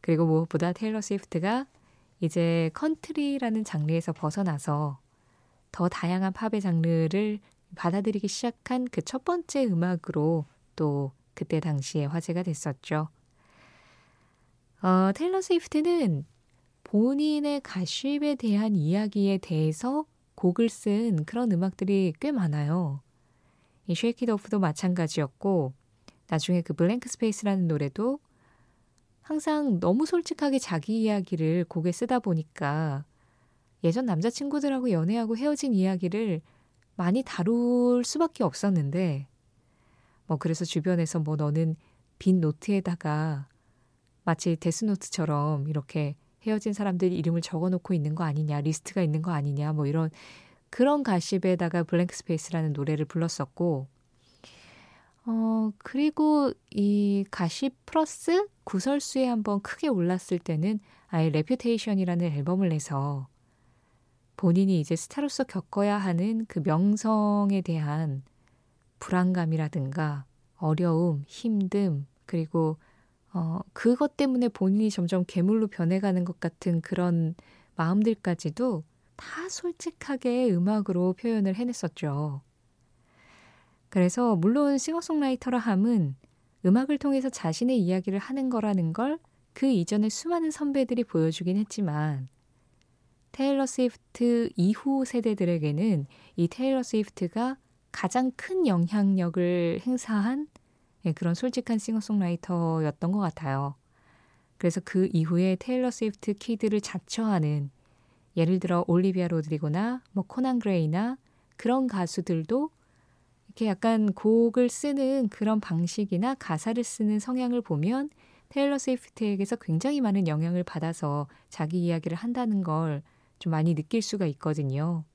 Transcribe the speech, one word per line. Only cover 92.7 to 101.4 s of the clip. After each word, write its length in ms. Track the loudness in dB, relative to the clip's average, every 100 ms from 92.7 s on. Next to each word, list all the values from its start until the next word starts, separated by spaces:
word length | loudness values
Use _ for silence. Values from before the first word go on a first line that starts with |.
| _ _ _ _ _ _
테일러 320 | -2 0 2 0
스위프트 840 | 0 0 0 _ 0 2 2 0 2
이후 480 | 2 2 0 0
세대들에게는 1000 | 0 0 0 0 0 0 0 0 2 0 -2 -12 -14
이 140 | -2 -2
테일러 340 | 0 0 0
스위프트가 720 | 0 -2 -2 -4 -4 -2 -2 -4 _ _ _
가장 400 | -4 0 2 0 -2
큰 300 | -4 2 4
영향력을 1120 | 4 2 2 4 4 2 2 2 2 0 0
행사한, 640 | -2 -4 -2 -2 0 -2 -6 -12 _ _ _ _
예, 80 | -4
그런 220 | -2 -2
솔직한 440 | 0